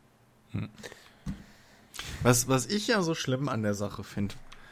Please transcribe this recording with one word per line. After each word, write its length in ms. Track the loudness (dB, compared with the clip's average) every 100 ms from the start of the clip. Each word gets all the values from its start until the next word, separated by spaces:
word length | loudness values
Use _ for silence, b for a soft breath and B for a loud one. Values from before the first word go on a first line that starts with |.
| _ _ _ _ -10
Hm. 180 | -8 -8 -10 B B B B B B B B B B B B B B
Was, 240 | 6 6 6
was 180 | 2 2
ich 220 | -2 2
ja 140 | 4
so 120 | 4 0
schlimm 340 | 0 0 0
an 140 | 0
der 100 | 0
Sache 300 | 0 -4 -6
find, 320 | -8 -4 -4 -4 -14 b b